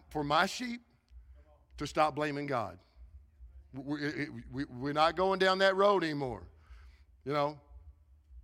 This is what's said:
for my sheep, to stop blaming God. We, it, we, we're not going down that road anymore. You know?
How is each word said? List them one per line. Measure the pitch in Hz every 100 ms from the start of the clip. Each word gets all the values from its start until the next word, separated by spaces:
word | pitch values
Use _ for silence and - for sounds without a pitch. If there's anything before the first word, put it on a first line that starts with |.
| -
for | 151
my | 143 156 196
sheep, | - 247 240 _ _ _ - - - - - _ -
to | 147
stop | - 156 143
blaming | 151 143 143
God. | 127 101 90 _ - - - - - - - - 131
We, | 135 147
it, | 147 175 147 117 120
we, | 127 143
we're | 123 139
not | 147 160 165
going | 190 190
down | 190 190
that | 196 190
road | 202 196
anymore. | 165 147 131 104 87 - - - - - - - 127
You |
know? | 147 143 151 - - - - _ - _ -